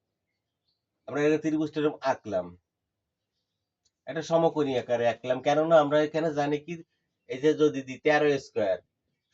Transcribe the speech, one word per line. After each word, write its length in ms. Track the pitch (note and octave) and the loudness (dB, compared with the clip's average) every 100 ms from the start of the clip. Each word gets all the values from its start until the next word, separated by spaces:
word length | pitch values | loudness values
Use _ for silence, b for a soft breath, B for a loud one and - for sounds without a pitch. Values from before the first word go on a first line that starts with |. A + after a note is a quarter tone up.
| _ _ _ _ _ _ _ _ _ _ - | _ _ _ _ _ _ _ _ _ _ -8
আমরা 120 | C#3+ | 0
এই 160 | D3 D3+ | 2 2
ত্রিভুজটা 400 | D#3 D3+ D#3 D#3 | 0 -2 -2 -2
এরকম 180 | D3+ D3 | -2 -2
আঁকলাম, 460 | C3+ - A2 F#2+ F2 F2 _ _ _ _ _ _ _ _ _ _ _ _ _ _ - | -4 -4 -4 -6 -6 -16 _ _ _ _ _ _ _ _ _ _ _ _ _ _ -10
একটা 160 | D3+ | -10
সমকোণী 500 | D#3 E3 E3 D3+ C3+ B2+ | 0 2 2 0 -2 -2
আকারে 260 | A#2 A#2+ A#2 | -2 0 0
আঁকলাম। 300 | - B2+ C3 | -2 -4 -2
কেননা 340 | D3 D3 D#3+ E3 | 0 0 6 4
আমরা 180 | C#3+ D3+ | 6 0
এখানে 260 | D3+ D#3+ D#3+ | 0 -2 -2
জানি 240 | D3 C#3+ D3 | -2 -2 -4
কি, 160 | D#3 E3+ - _ _ _ - | -6 -16 -16 _ _ _ -12
এই 80 | B2+ | 0
যে 120 | D3+ | 0
যদি 260 | D3 D3+ C3+ | 4 2 0
দি 140 | C3 B2+ | -10 -4
তেরো 300 | D3+ D3 D3 C3+ | 0 2 2 0
স্কয়ার 400 | - A2+ G2+ F2+ _ _ _ _ _ | -4 -4 -2 -4 _ _ _ _ _